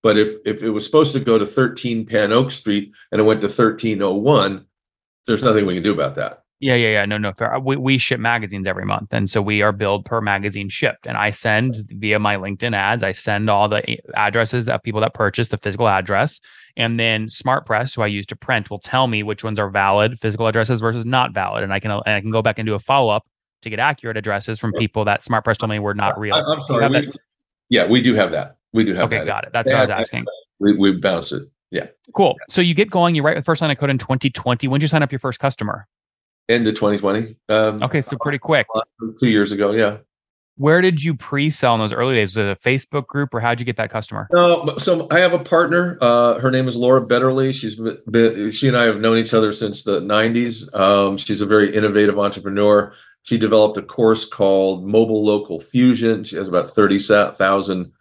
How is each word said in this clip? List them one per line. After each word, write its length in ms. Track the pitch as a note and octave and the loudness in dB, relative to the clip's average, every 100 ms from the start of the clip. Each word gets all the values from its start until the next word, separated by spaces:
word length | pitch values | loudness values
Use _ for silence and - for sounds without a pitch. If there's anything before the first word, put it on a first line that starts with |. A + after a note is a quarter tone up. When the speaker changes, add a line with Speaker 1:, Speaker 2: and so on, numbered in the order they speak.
Speaker 1:
But 140 | A2 G#2+ | 4 2
if, 180 | G#2+ - G#2+ | 2 -2 -8
if 180 | G#2 | -6
it 80 | A2+ | -4
was 140 | G#2+ - | -4 0
supposed 280 | D#3 D3+ | 2 2
to 60 | C#3 | 0
go 180 | A#2+ A2+ | 2 2
to 80 | G2+ | 2
thirteen 600 | - B2+ - B2 A2+ A2 | 0 0 -2 -6 -6 -2
Pan 260 | A2 G#2 | 0 2
Oak 180 | A#2 C3+ | 2 0
Street 400 | - G#2+ G2+ G2+ _ _ | -4 -2 -2 -4 _ _
and 100 | G#2 | 2
it 20 | G#2+ | 4
went 160 | A2 | 4
to 80 | G2+ | 0
thirteen 520 | - A2+ G#2+ A2+ G2+ | 2 2 2 -4 -2
oh 120 | G2 G2 | -2 0
one, 500 | A#2 C#3 G2 G2 _ _ _ _ _ _ - | 2 2 2 -4 _ _ _ _ _ _ -4
there's 160 | A2 | 0
nothing 220 | B2+ G#2+ G2 | 2 2 2
we 80 | F2+ | -2
can 80 | |
do 100 | F#2 | -2
about 220 | E2 C#2 C#2 | -2 -4 -4
that. 240 | G#1+ - _ _ | -8 -10 _ _
Speaker 2:
Yeah, 160 | C#3 B2 | 0 2
yeah, 140 | A2+ | 2
yeah. 160 | G#2+ G2+ | 0 0
No, 120 | G#2+ | -2
no, 160 | G#2 | -4
fair. 260 | F#2 A2+ C3 | -4 -4 -2
We, 160 | C3+ C3+ | -2 -2
we 220 | C3 C3 | 2 0
ship 220 | - B2 | 0 -2
magazines 480 | A2+ A#2+ G#2 G2 F#2+ | 0 -2 -4 -6 -6
every 180 | F#2 G2 | -4 -4
month. 220 | G2+ G#2 | -4 -4
And 160 | A#2 G2 | -4 -2
so 140 | A2 | -2
we 220 | G2+ G#2 | 0 2
are 80 | G#2 | 0
billed 340 | G2 G#2 G2+ - | 0 -2 -2 -2
per 160 | A2+ | -4
magazine 480 | G#2+ G2 G#2 G2+ G2 | -2 -2 -4 -6 -10
shipped. 380 | - C3 - - | -4 -4 -4 -8
And 100 | A2+ | -4
I 140 | G#2 | -4
send 440 | G2+ A#2 G#2+ B2+ A2+ G#2 | -2 0 0 0 -4 -10
via 300 | G2+ G#2+ G#2+ | -8 -2 0
my 160 | G#2 G2+ | 0 -2
LinkedIn 400 | F#2+ G2 A#2+ G#2 | -6 -6 -4 -2
ads, 260 | G2 A#2 | 0 0
I 120 | G2+ | -2
send 360 | F#2 - G2+ G#2+ | -4 -4 -2 0
all 180 | G2+ G#2 | 2 2
the 140 | G#2 - | 0 -4
a-, 100 | - - | -10 -8
addresses 560 | - G#2 A2 A2 C3 A2+ | -2 0 0 0 -2 -2
of 140 | - | -4
people 180 | - G#2+ | -4 -2
that 140 | A2+ - | -4 0
purchase 340 | G#2 - A#2 | -2 0 -4
the 80 | G#2 | -4
physical 300 | G#2+ F#2+ A#2 | -6 -2 0
address. 520 | F#2+ F#2 G2 D3 - _ - _ - | 0 0 0 0 -4 _ -20 _ -4
And 220 | A#2 A#2 | -2 0
then 280 | A#2 A2 G#2+ | 0 -2 -4
Smart 360 | - C3 C3+ - | -6 -2 -2 0
Press, 300 | A2 B2+ - | -2 -2 -2
who 80 | |
I 40 | G#2+ | -2
use 200 | G2+ G2 | -4 -8
to 80 | - | -12
print, 340 | - A#2+ G2+ | -4 -4 -4
will 80 | G#2 | -12
tell 300 | - C3 C3 | -4 0 0
me 160 | G#2+ | -2
which 200 | G#2 G#2 | -4 -6
ones 140 | A2+ G#2+ | -6 -4
are 140 | G2+ | -2
valid 480 | G2 G2 G2+ G#2+ B2 | 0 2 4 2 0
physical 260 | A2+ G2+ A2+ | -6 -2 0
addresses 340 | A2 A2 A#2+ | 0 0 0
versus 220 | A2+ A#2 | 0 -2
not 300 | A#2 B2+ B2 | -2 0 0
valid. 300 | - F#2+ G#2+ | -2 -4 -4
And 100 | G2+ | -4
I 60 | G2 | -4
can, 100 | G#2+ | -4
and 140 | G#2 G#2+ | -4 -2
I 160 | G#2 | -2
can 80 | G#2 | 0
go 140 | A2 | 0
back 160 | A2 G#2+ | 0 -2
and 80 | A2 | -4
do 80 | G2+ | -4
a 40 | |
follow-up 460 | - C#3 A#2+ G#2 _ _ _ _ | 0 2 2 0 _ _ _ _
to 60 | A#2 | -12
get 80 | G#2+ | -2
accurate 360 | C3+ C#3+ A#2+ A2 | -2 -2 -6 -6
addresses 420 | G#2+ G2+ G#2 A2 | -4 -4 -4 -6
from 120 | A2+ | -4
people 300 | - A2 - G#2 | -2 -2 0 0
that 180 | G2+ | -2
Smart 200 | - A2 | 0 -2
Press 140 | A#2 G#2+ | 0 -2
told 140 | A#2 | -2
me 80 | G#2+ | -4
were 160 | G#2 G#2 | -4 -2
not 240 | G2+ G2+ | -2 -2
real. 160 | G#2 D#3 | -2 -2
Speaker 1:
I, 60 | |
I'm 40 | C#3+ | -2
Speaker 2:
Do 80 | D3+ | -4
you 40 | C#3+ | -2
Speaker 1:
sorry. 180 | B2 | 0
Speaker 2:
have 80 | C3+ | 2
Speaker 1:
We, 100 | C#3+ - | 0 -2
Speaker 2:
that? 80 | - _ _ _ _ _ | -12 _ _ _ _ _
Speaker 1:
yeah, 180 | A#2+ F#2 | 2 4
we 160 | B2 | 4
do 100 | A#2+ | 4
have 160 | G#2+ F#2 | 2 2
that. 260 | D#2 - _ _ | -2 -8 _ _
We 140 | A2+ G2+ | 0 0
do 80 | |
have 120 | F2+ - | 0 0
Speaker 2:
Okay, 120 | A2+ | 0
Speaker 1:
that. 80 | D#2 | -2
Speaker 2:
got 200 | G#2 - | -6 -4
it. 40 | |
That's 140 | A#2 A2+ | -2 0
what 60 | A2+ | 2
I 40 | |
was 80 | G#2+ | 2
Speaker 1:
Yeah, 80 | G2 | 0
Speaker 2:
asking. 260 | A2+ A#2+ B2 - _ _ | -4 -6 -10 -12 _ _
Speaker 1:
we, 180 | G2+ G2+ | 2 4
we 140 | G2 | 4
bounce 400 | F2+ G2 E2+ E2 | 2 0 -2 -4
it. 100 | - C#2 _ _ | -10 -12 _ _
Yeah. 160 | F2 - _ _ | -10 -10 _ _
Speaker 2:
Cool. 220 | - F3+ - | 2 2 2
Speaker 1:
Yeah. 80 | - | -4
Speaker 2:
So 80 | - | 0
you 140 | F3+ D#3+ | 2 2
get 160 | G#3 | 0
going, 240 | F#3 E3+ D#3+ | 2 2 2
you 80 | |
write 120 | D3 D#3 | 0 0
the 60 | |
first 180 | C#3+ D#3 | -2 0
line 100 | D#3 | 0
of 80 | C#3 | 0
code 100 | C#3+ | 0
in 80 | C3+ | -2
twenty 320 | - C3 C3+ | -2 -2 -2
twenty. 380 | - - A#2+ C3+ | -4 -4 -2 0
When 120 | C#3 | 0
did 40 | |
you 40 | D3+ | 0
sign 120 | D#3 | 0
up 80 | C#3+ | -2
your 80 | C3 | -4
first 200 | C3 B2+ | -6 -4
customer? 480 | C3+ - G#2 G2+ G2+ _ _ _ _ _ - | -4 -4 -8 -8 -12 _ _ _ _ _ 0
Speaker 1:
End 180 | A#2 A2+ | 2 2
of 80 | G#2+ | 0
twenty 220 | G#2 G#2 | 0 0
twenty. 380 | G2 G#2 A2+ - - | 0 -2 -4 -12 -2
Um, 340 | A2 A2 G#2+ | 2 2 0
Speaker 2:
Okay, 180 | B2 D#3 | -2 -2
so 160 | C3 C#3 | -4 -6
pretty 220 | D3+ C#3+ | -4 -6
quick. 260 | - D3+ A2 A2 - _ A2+ A2 | 0 0 0 -4 -6 _ -12 -2
Speaker 1:
two 100 | A#2 | 2
years 220 | A2 G2+ | 2 2
ago, 200 | G2+ G2+ | 0 0
yeah. 260 | A2 G#2 G#2+ _ _ _ _ _ - | 2 0 -2 _ _ _ _ _ -2
Speaker 2:
Where 240 | C#3+ E3+ | 2 4
did 200 | F#3 E3 | 4 0
you 100 | D3+ C#3+ | -2 -4
pre-sell 580 | - C#3 D3+ D3 B2+ A#2 | -4 -2 0 2 2 2
in 40 | |
those 140 | G#2+ | 0
early 220 | - B2+ B2 | -2 0 2
days? 200 | G2+ G2+ | 0 0
Was 100 | G2+ | -2
it 40 | |
a 60 | F#2+ | -2
Facebook 500 | - C3 - C#3+ C3 | 0 -2 -2 -8 -4
group, 260 | C#3+ C#3+ | -4 -4
or 60 | A#2+ | -2
how'd 200 | A#2+ A#2+ | -2 -2
you 60 | A#2+ | -4
get 120 | A2+ | -6
that 120 | A2 | -6
customer? 380 | A2 G#2+ G#2 G#2 | -6 -8 -10 0
Speaker 1:
No, 300 | F3 F3 E3+ D3 | 4 4 4 0
but 160 | - | -2
so 260 | - E3+ E3 | 0 0 2
I 80 | E3+ | 2
have 140 | F3+ | 2
a 60 | F3 | 0
partner. 580 | - E3 E3+ F3 F3+ F3 | 0 2 2 0 -2 0
Uh, 380 | A#2+ A#2+ A#2+ A2+ | 2 4 4 2
her 120 | C3 | 0
name 160 | B2+ C3 | 0 -2
is 80 | A#2 | 0
Laura 300 | B2 C3 A2 | 4 4 4
Betterly. 480 | A#2+ C3 C3 C3+ | 2 2 2 -2
She's 220 | C3+ A2 G#2+ | -2 -8 -6
b-, 200 | A2+ - - | -8 -8 0
been, 420 | A2+ A2+ G2+ G#2 | 4 4 2 -6
she 160 | G#2+ C3+ | 0 0
and 80 | B2 | 2
I 80 | |
have 160 | A#2+ G#2 | 2 2
known 180 | A2+ A2+ | 2 2
each 160 | A2 | 2
other 200 | A2+ A2 | 2 2
since 300 | G#2 A2 G#2 | -2 -6 -6
the 180 | - G2 | -2 -2
nineties. 640 | F#2+ G#2+ A2 A#2 A#2+ A2+ - | 0 0 2 0 -2 -6 -10
Um, 440 | G#2 F#2+ G2+ G2 G2 | 0 4 4 2 -2
she's 220 | - G2 | -4 -2
a 40 | G2+ | 2
very 280 | G#2+ G#2 | 4 4
innovative 440 | G#2+ G#2+ G2+ G#2 G2+ | 2 2 4 2 2
entrepreneur. 720 | G2+ - G2 G2 G#2 G#2 G#2 - - _ | -2 -4 -6 0 4 4 2 -10 -20 _
She 140 | - A#2 | -4 0
developed 400 | A2 A2 G#2+ G#2 | 4 4 4 0
a 40 | |
course 420 | - - A2+ A2 - | -10 2 4 4 -2
called 600 | - G2 G2 F#2+ F#2 F#2+ | 0 2 4 2 -2 0
Mobile 380 | A2 A2+ A2 | 2 2 2
Local 380 | G#2+ G#2 G#2 E2+ | 2 0 -2 -12
Fusion. 640 | - B2 B2+ A2+ A2+ G#2+ - | -4 2 4 4 2 0 -4
She 100 | - | -8
has 120 | F#2+ | -2
about 200 | F2 D#2+ | -2 0
thirty 300 | - G2+ G2 | 2 2 2
thousand 920 | - G#2 G2+ - F#2+ G2 F#2+ F#2 F2 _ | 2 2 2 0 0 2 0 -6 -6 _